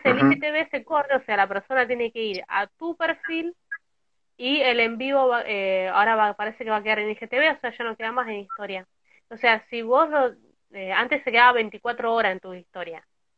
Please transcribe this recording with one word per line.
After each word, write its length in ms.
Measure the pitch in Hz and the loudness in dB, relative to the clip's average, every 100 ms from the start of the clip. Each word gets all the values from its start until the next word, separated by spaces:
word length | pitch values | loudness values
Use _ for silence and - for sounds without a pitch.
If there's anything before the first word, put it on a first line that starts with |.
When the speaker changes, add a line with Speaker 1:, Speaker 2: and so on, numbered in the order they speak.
Speaker 1:
el 120 | 269 254 | 2 4
Speaker 2:
Ujú. 80 | 277 | 4
Speaker 1:
I 80 | |
G 60 | 277 | 4
T 120 | 302 | 0
V 160 | 302 320 | -2 -2
se 140 | 277 | -6
corre, 320 | - 302 277 269 | -2 0 2 0
o 80 | |
sea, 140 | 247 208 | 0 0
la 100 | 196 | 0
persona 380 | 196 - 262 240 | -2 -2 0 0
tiene 260 | 247 226 | -2 -4
que 100 | 226 | -4
ir 220 | 220 185 - | -6 -6 -4
a 180 | 185 202 | -4 -4
tu 320 | - 330 330 | -6 -10 -4
perfil 580 | 330 330 - 330 339 349 - - _ _ _ _ _ - | -4 -4 -6 -6 -6 -10 -14 -16 _ _ _ _ _ -8
y 240 | 247 294 | -2 2
el 180 | 254 240 | 2 2
en 200 | 226 226 | 0 -2
vivo 280 | 269 277 254 | -2 2 2
va, 160 | 240 - | 2 -2
eh, 420 | 202 190 190 185 | -2 0 0 2
ahora 280 | 185 214 220 | 2 4 4
va, 180 | 208 | 2
parece 300 | 202 214 214 | 0 -8 -6
que 60 | 220 | -4
va 60 | 214 | -2
a 60 | |
quedar 160 | 208 214 | 0 -2
en 100 | 214 | -2
I 80 | 214 | -6
G 100 | 226 | -4
T 80 | 254 | 0
V, 120 | 311 | 0
o 100 | 294 | 0
sea, 140 | 240 | -6
ya 80 | - | -6
no 140 | 233 220 | -8 -6
queda 160 | 226 | -4
más 160 | 240 233 | -4 -4
en 120 | 208 | -6
historia. 460 | 196 - 202 190 185 _ _ _ - | -10 -12 -10 -10 -12 _ _ _ -20
O 80 | 233 | 0
sea, 260 | 240 220 - | 2 2 -2
si 100 | 240 | -8
vos 300 | 226 262 320 | 2 4 4
lo, 240 | 302 254 196 _ _ _ | 2 0 -2 _ _ _
eh, 200 | 196 190 | -12 -4
antes 320 | 190 277 285 | -2 0 -2
se 80 | - | 0
quedaba 200 | 233 247 | 6 6
veinticuatro 600 | 240 214 208 233 240 233 | 6 0 -6 -6 -4 0
horas 200 | 233 208 | 0 0
en 80 | 185 | -2
tu 120 | 190 | -10
historia. 500 | 180 - 185 170 160 - _ _ | -16 -14 -12 -12 -14 -20 _ _